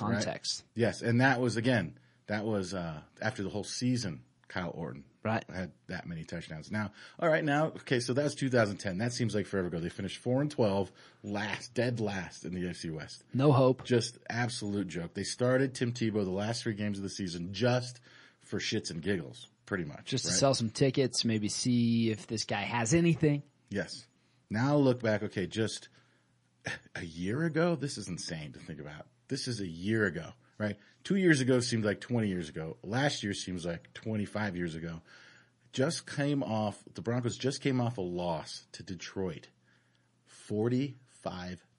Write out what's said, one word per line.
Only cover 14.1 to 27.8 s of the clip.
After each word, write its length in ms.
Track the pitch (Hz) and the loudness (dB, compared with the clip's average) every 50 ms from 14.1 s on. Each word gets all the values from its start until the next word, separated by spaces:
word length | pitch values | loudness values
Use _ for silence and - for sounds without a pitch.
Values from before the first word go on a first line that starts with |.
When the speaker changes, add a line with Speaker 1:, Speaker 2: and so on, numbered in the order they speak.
| - - - - | -6 -12 -12 -6
Speaker 1:
absolute 580 | - - 123 117 - - 110 101 101 101 95 | -2 -2 -2 -2 -2 -4 -4 -2 0 0 0
joke. 260 | 87 78 85 85 85 - | -2 -4 -6 -6 -6 -6
They 100 | 101 95 | -6 -4
started 520 | - - - 123 127 127 131 139 135 123 | -4 -2 0 2 4 4 4 4 2 0
Tim 160 | - 127 120 120 | 0 -2 -2 0
Tebow 300 | - 117 110 101 107 98 | 0 0 2 2 2 2
the 80 | 92 | 2
last 320 | 90 98 104 110 117 - - | 0 -2 -2 -2 -2 -2 -2
three 100 | 117 107 | -4 -2
games 240 | 98 107 104 98 | -2 -2 -2 -2
of 60 | 98 98 | -2 -4
the 60 | 92 | -6
season 440 | - - 98 87 85 87 87 95 101 | -4 -4 -4 -4 -4 -4 -6 -6 -2
just 460 | 104 120 120 123 123 123 - - - _ - - - - - _ _ | 2 4 4 4 4 0 -4 -12 -16 _ -20 -20 -20 -20 -20 _ _
for 160 | _ - 104 95 | _ -6 -6 -4
shits 300 | - - 113 104 - - | -2 0 -2 -2 -2 -4
and 120 | 82 82 | -8 -4
giggles, 460 | 80 95 101 85 73 64 - - - - _ _ _ | -2 0 0 0 -2 -8 -12 -16 -18 -20 _ _ _
pretty 180 | - 104 92 80 | -4 -2 -2 -2
much, 200 | 73 - - - | -4 -6 -10 -6
Speaker 2:
Just 200 | - 135 123 - | -4 -4 -2 0
to 60 | - | 0
Speaker 1:
right? 80 | 90 - | 2 4
Speaker 2:
sell 140 | 139 135 131 | 6 6 4
some 140 | - 120 107 | 4 0 -2
tickets, 520 | - - 147 135 - 139 131 120 - - - | 2 4 2 4 4 4 2 2 2 0 0
maybe 240 | 117 110 107 104 101 | 2 2 2 0 0
see 600 | - - - 127 120 120 117 117 117 117 117 110 | -2 0 2 4 4 4 4 4 4 4 4 2
if 160 | 107 101 - | 0 -2 -4
this 160 | - 117 107 - | -6 -4 -4 -2
guy 200 | - 113 101 98 | -2 -2 -2 -2
has 300 | 95 113 120 117 107 160 | 0 0 0 2 4 4
anything. 480 | 170 170 170 160 - 160 147 143 143 - - _ _ _ - | 6 6 6 4 6 4 4 4 2 -2 -8 _ _ _ -6
Speaker 1:
Yes. 360 | 101 98 85 - - - - _ _ _ _ _ _ _ _ - | -4 -4 -4 -4 -8 -14 -16 _ _ _ _ _ _ _ _ -4
Now 260 | 98 110 127 143 147 | -2 0 2 4 6
look 240 | 147 139 127 123 123 - | 6 6 6 4 4 2
back, 180 | 110 107 98 107 | 2 2 2 0
okay, 220 | 98 - 104 92 | -2 -2 -2 -4
just 400 | 82 - 107 110 101 - - - - _ - _ _ _ _ _ _ _ _ _ _ _ _ - - - - - - - | -2 0 0 0 0 -2 -6 -12 -14 _ -20 _ _ _ _ _ _ _ _ _ _ _ _ -10 -10 -10 -10 -12 -14 -12
a 80 | 82 85 | -10 -10
year 380 | 82 78 85 90 95 117 151 165 | -10 -8 -4 -2 -2 0 0 0
ago? 320 | 165 139 156 170 175 170 | 0 2 2 2 2 2
This 220 | 135 | 0